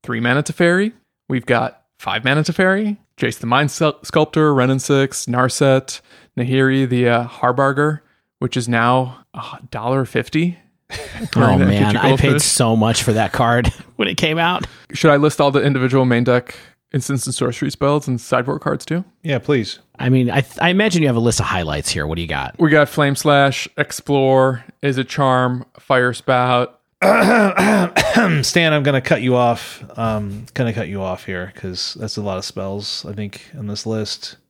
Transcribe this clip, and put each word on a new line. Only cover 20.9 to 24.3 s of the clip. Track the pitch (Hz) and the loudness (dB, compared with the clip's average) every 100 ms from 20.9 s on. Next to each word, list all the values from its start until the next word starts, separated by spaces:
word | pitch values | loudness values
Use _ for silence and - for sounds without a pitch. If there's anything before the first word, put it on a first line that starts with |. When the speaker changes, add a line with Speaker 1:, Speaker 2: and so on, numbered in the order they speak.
| 175 | 2
Speaker 2:
you | 147 | 2
have | 117 | 2
a | |
list | 120 - | 2 0
of | 90 | -2
highlights | 95 82 73 - | -4 -4 -4 -4
here. | 87 76 | -4 -4
What | 85 | -6
do | |
you | 82 | -4
got? | 71 65 - | -6 -6 0
Speaker 1:
We | 160 | 2
got | 151 143 | 4 2
Flame | - 139 139 | 0 0 0
Slash, | 156 143 139 131 - - | 2 4 4 0 -8 -6
Explore, | 143 - - 143 135 | -6 -6 -2 2 4